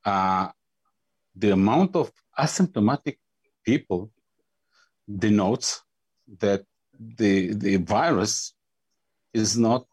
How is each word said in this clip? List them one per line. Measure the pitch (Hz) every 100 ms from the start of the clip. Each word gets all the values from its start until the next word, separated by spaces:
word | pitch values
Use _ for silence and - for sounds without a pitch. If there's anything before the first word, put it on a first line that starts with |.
| -
uh, | 98 95 92 95 - _ _ _ _ _ _ _ 95
the | 104
amount | 95 98 135 185 185
of | - _ _ -
asymptomatic | 151 - 180 - 107 135 - - _ _ _ _
people | - 120 - 90 - _ _ _ _ _ _ _ _ _ -
denotes | 101 107 104 95 123 - - _ _ _ _ _ 101
that | 104 98 - _ _ _
the, | 113 113 107 98 92
the | 104 104 98
virus | 85 107 165 135 107 - - _ _ _ _ _ _ _ _
is | 117 107 110
not | 113 123 -